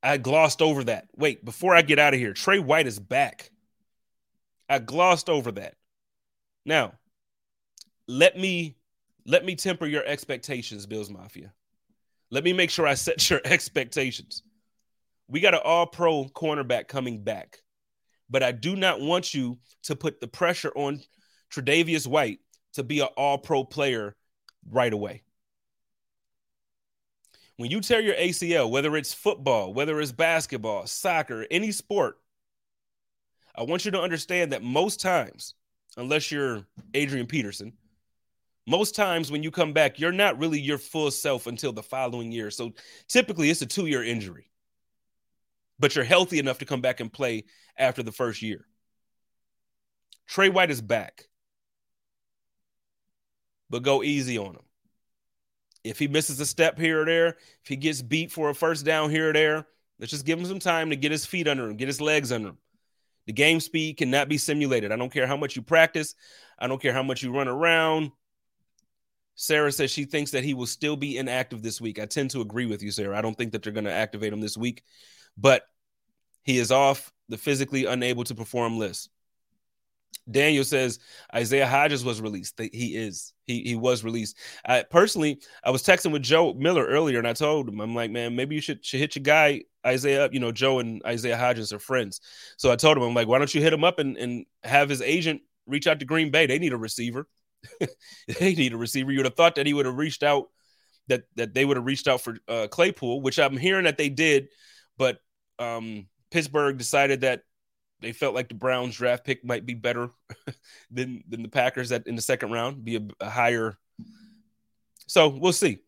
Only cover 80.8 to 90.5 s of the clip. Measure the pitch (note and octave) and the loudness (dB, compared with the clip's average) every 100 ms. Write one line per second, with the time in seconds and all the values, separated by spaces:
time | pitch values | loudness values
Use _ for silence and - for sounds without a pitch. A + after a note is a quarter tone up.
80.8 | B2+ A2+ - - - - A#2 C#3 C3+ C3+ | 0 -4 -14 -20 -6 -4 0 2 4 4
81.8 | D3+ C#3+ B2 A2 A2 G2+ - - A2+ A2+ | 4 2 -2 -4 -4 -6 -10 -10 -10 -6
82.8 | A#2+ F#2+ A2 F2+ - _ - A#2+ A#2 A#2 | -6 -4 -6 -8 -16 _ -6 -6 -4 -2
83.8 | B2 B2 A2+ A#2 G#2+ - - - - B2 | 0 0 -2 -6 -6 -10 -18 -16 0 0
84.8 | - E3+ G#3+ G3+ D3+ C#3+ - - - C3 | 4 6 6 4 0 -2 -10 -6 0 0
85.8 | - F#3 F3+ D3+ B2+ D#3+ E3 B2 D3 F3 | 4 4 4 -2 4 4 4 2 2 4
86.8 | - C#3+ D#3+ B2 A#2 A#2 D3+ D3+ B2+ G#2 | 4 2 2 2 0 0 2 0 -2 -6
87.8 | A2 A#2 A#2 A2+ A#2 A#2+ C3+ D3+ D3 C#3+ | -6 -4 -4 -4 -4 -4 -4 -4 -6 -8
88.8 | - C3 D3 - C#3 D3+ D3+ C#3+ - _ | -6 -2 -2 -2 4 6 6 2 -6 _
89.8 | B2 B2+ C#3 C3+ C#3+ B2+ A#2+ | 0 0 2 2 2 0 -4